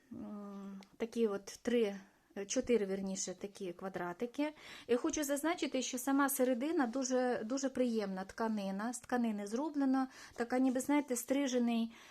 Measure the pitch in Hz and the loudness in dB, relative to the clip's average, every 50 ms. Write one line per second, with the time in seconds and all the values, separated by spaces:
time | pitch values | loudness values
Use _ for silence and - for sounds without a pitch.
0 | _ _ 233 - 214 208 208 208 202 202 196 196 196 196 196 196 - - - - | _ _ -12 -12 -10 -10 -10 -10 -10 -12 -12 -12 -12 -12 -14 -14 -16 -18 -6 -6
1 | 226 226 - 233 233 214 196 196 202 - - - - 233 233 240 226 202 196 196 | -6 -4 2 2 2 2 2 -2 -6 -10 -16 -6 -2 2 2 4 4 2 0 -6
2 | - - _ _ _ _ _ 196 202 196 - 262 254 254 240 214 202 190 190 196 | -12 -18 _ _ _ _ _ -10 -8 -2 -2 -2 2 4 2 2 4 0 -2 -2
3 | 196 190 190 190 - 185 180 - - 202 - - 196 175 175 - 190 190 190 - | -2 -4 -4 -4 -6 -8 -8 -8 -10 -12 -10 -8 -10 -10 -8 -8 -10 -8 -6 -4
4 | 180 175 349 - 240 240 - - 294 302 302 - - - - - - - 233 240 | -6 -6 -4 -4 -6 -4 -2 -2 -2 -2 -4 -10 -16 -18 -18 -16 0 0 0 2
5 | - 320 - 311 294 269 285 269 294 320 359 349 330 269 - 262 240 - - 254 | 2 0 0 -2 0 0 0 0 0 0 0 0 -2 -2 0 -2 -2 -2 -4 -4
6 | - 277 277 277 285 269 269 - 254 254 262 226 269 311 339 339 262 226 226 269 | 0 2 4 4 4 2 4 2 4 4 4 2 0 0 2 2 2 2 0 -2
7 | 262 247 254 247 254 247 240 - 220 220 262 269 269 262 - 247 254 240 226 220 | 0 2 2 2 2 2 2 0 -2 -2 -2 -2 -2 -2 2 2 2 2 2 0
8 | 202 190 190 185 190 - - - 226 220 220 208 196 190 190 196 214 247 240 - | 0 -2 -4 -6 -6 -8 -4 -4 -2 -2 0 -2 -2 -4 -4 -2 -4 -4 -6 -8
9 | - - 254 247 233 226 208 202 202 202 220 247 302 320 294 294 277 262 262 269 | -4 -2 0 2 2 0 0 -2 -4 -2 -2 -2 -2 0 0 2 4 4 4 4
10 | 262 262 - - - - - - 233 233 247 254 262 262 240 262 262 - 285 294 | 2 -2 -4 -16 -20 -14 -6 -6 -2 0 2 4 4 4 4 2 2 4 2 2
11 | 294 - 247 233 - - 269 277 285 254 247 247 240 233 233 226 226 226 - - | 2 0 -4 -4 0 2 2 2 4 4 2 2 4 4 2 2 0 -2 -4 -14
12 | - | -20